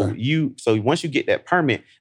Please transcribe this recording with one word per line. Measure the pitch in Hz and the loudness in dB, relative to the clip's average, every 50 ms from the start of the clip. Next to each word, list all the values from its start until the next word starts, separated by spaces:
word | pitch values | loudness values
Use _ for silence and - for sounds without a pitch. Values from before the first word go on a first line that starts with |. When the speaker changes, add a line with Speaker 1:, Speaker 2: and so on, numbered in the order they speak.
| 98 | 2
Speaker 1:
Okay. | 101 107 - | -2 -2 -4
Speaker 2:
you, | 110 135 156 160 156 - - | -2 0 0 0 0 -2 -4
so | - - 117 110 110 | -2 0 0 0 2
once | 104 123 160 170 - | 2 0 0 0 -2
you | 160 | -2
get | 135 131 - | -2 -2 0
that | - 101 - - | 0 -2 -2 0
permit, | - 170 180 160 135 110 - - _ _ _ | 0 0 2 2 2 0 -2 -4 _ _ _